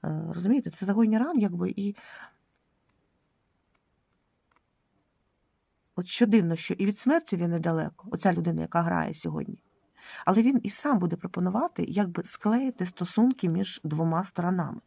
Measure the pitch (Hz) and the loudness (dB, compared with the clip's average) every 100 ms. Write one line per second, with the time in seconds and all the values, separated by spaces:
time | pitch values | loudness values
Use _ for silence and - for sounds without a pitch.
0 | 156 156 165 165 180 269 202 - 190 202 | -4 -6 -6 -4 2 2 0 -6 -2 2
1 | 226 220 269 320 202 175 180 180 202 202 | 4 4 2 2 2 0 -4 -2 -4 -6
2 | - - - _ _ _ _ _ _ _ | -16 -20 -20 _ _ _ _ _ _ _
3 | _ _ _ _ _ _ _ _ _ _ | _ _ _ _ _ _ _ _ _ _
4 | _ _ _ _ _ _ _ _ _ _ | _ _ _ _ _ _ _ _ _ _
5 | _ _ _ _ _ _ _ _ _ - | _ _ _ _ _ _ _ _ _ -8
6 | 180 - 233 220 170 165 - 175 196 208 | -8 2 6 6 4 -2 -4 -2 0 0
7 | - 320 330 180 170 170 165 165 160 - | 2 2 2 -2 0 0 0 -2 -4 -8
8 | 190 151 196 175 170 165 165 170 170 - | -10 0 0 2 0 -2 0 0 0 0
9 | - - 170 156 - - _ _ _ _ | -2 -6 -8 -8 -8 -12 _ _ _ _
10 | - - - 190 233 269 202 - - 165 | -20 -6 2 4 4 2 -2 -6 0 2
11 | 175 170 180 180 180 202 339 - - 185 | 0 -2 -6 -2 -2 0 -2 -4 -4 -2
12 | 196 170 170 - 208 226 269 247 180 - | -2 -2 -8 -4 0 2 0 -4 -6 -4
13 | 175 - 240 254 185 165 190 - 156 151 | -4 2 4 4 0 0 -2 -6 -6 -2
14 | 165 165 190 - 175 185 151 - | 0 0 -2 -2 0 0 -2 -6